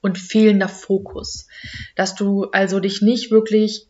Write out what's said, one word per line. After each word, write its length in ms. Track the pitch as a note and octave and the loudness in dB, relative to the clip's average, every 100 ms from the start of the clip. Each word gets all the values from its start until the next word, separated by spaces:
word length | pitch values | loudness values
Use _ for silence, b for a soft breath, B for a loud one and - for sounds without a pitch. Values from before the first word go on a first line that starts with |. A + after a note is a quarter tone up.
und 160 | G3+ F3+ | -4 -4
fehlender 520 | - A3 G#3+ G3 F#3+ | -2 4 4 4 0
Fokus. 760 | - - G3 - - - - - B B B B - | -6 -2 -2 -2 -14 -12 -14 -18 B B B B -4
Dass 200 | F#3+ F#3 | -4 -2
du 300 | G3+ G3+ F#3+ | -2 0 0
also 340 | G3 G3 F#3+ | -2 0 0
dich 240 | F#3 G3 | -2 0
nicht 260 | G#3 B3 - | 2 0 4
wirklich 560 | A3 A3 G#3+ G#3+ - _ | 2 4 2 0 -4 _